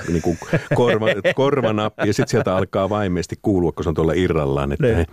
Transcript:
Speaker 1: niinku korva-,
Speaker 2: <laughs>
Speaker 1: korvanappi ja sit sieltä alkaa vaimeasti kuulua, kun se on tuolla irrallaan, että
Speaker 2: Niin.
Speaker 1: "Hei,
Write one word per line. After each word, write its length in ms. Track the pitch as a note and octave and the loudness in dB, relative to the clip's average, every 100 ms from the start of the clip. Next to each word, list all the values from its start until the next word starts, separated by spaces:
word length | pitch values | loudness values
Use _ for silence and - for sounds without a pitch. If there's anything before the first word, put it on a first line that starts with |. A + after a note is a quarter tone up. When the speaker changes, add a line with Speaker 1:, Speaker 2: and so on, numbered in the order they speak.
| - | -4
Speaker 1:
niinku 280 | E2 F2 E2 - E3 - | -2 0 -4 -2 -4 0
korva-, 580 | C#3 A#2+ A2 A2 G2+ - | 0 2 2 0 0 0
Speaker 2:
<laughs> 0 | |
Speaker 1:
korvanappi 720 | - C3+ C#3 A#2 G#2+ G#2+ - G#2 | 0 2 2 0 0 -2 -2 -2
ja 80 | |
sit 140 | G#2 B2+ | 0 0
sieltä 280 | A#2+ G2+ F#2 | 0 0 0
alkaa 320 | F#2+ G#2+ F#2+ | 0 0 0
vaimeasti 500 | G#2 G2+ F2 D#2+ - | 0 0 -2 -4 -4
kuulua, 300 | - G2 E2+ | 0 2 0
kun 120 | - | -2
se 40 | E2+ | -2
on 60 | |
tuolla 180 | D#2+ D#2+ | 0 0
irrallaan, 600 | D#2 F2+ D#2+ C#2+ C#2 C#2 | 2 2 2 0 0 -2
että 140 | C#2+ B2+ | 0 2
Speaker 2:
Niin. 100 | E2+ | 2
Speaker 1:
"Hei, 80 | E2 | 0